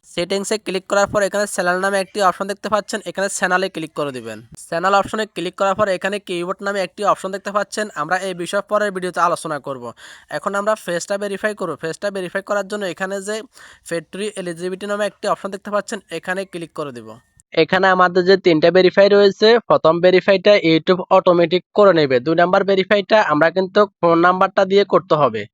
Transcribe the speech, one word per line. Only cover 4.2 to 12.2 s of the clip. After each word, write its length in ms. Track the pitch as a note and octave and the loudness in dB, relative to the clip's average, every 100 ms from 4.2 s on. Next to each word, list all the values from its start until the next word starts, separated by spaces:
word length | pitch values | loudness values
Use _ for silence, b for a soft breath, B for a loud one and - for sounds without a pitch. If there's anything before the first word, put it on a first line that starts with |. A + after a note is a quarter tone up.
| A2+ G#2+ A#2 - - | -12 -14 -18 -20 -8
চ্যানেল 260 | E3 F#3 G3 | -4 2 2
অপশনে 240 | F#3+ A3 G#3+ - | 0 -6 -8 -8
ক্লিক 180 | F3+ - | -10 -2
করার 160 | G3 F#3+ | -2 0
পর 80 | G#3 F3+ | 0 -2
এখানে 200 | F#3+ G3+ - | -4 -6 -8
কিবোর্ড 340 | F3 F3 F#3+ G3 | -8 -6 -6 -6
নামে 120 | G3+ F3+ | -6 -6
একটি 160 | - G3+ | -2 -2
অপশন 180 | D#3 F#3+ | -2 -4
দেখতে 160 | G3 G#3 G3+ | -10 -6 -4
পাচ্ছেন, 300 | G3 - G#3+ D#3 | -4 -8 -8 -6
আমরা 160 | D3+ F#3 F#3+ | -4 -4 -4
এই 80 | F3 | -8
বিষয়ে 220 | E3+ G3+ - | -6 -6 -2
পরের 200 | G#3 G#3 F#3 | -2 -2 -4
ভিডিওতে 240 | F3+ F3 F3 | -8 -2 -2
আলোচনা 300 | D#3+ D#3+ D3 C#3 | -2 -6 -8 -10
করব। 180 | C3 A#2+ - B B B D3 | -12 -14 -16 B B B -8
এখন 160 | G3+ G3+ | -6 -4
আমরা 140 | G#3 G#3+ | -2 -4
ফেসটা 300 | - E3+ - G3+ | -4 -8 -6 -6
ভেরিফাই 300 | G3+ G3 G#3+ G#3 | -6 -6 -6 -6
করব। 120 | F3+ C#3+ | -8 -8
ফেসটা 260 | D#3+ D#3 G3+ | -10 -8 -8
ভেরিফাই 260 | G3 | -8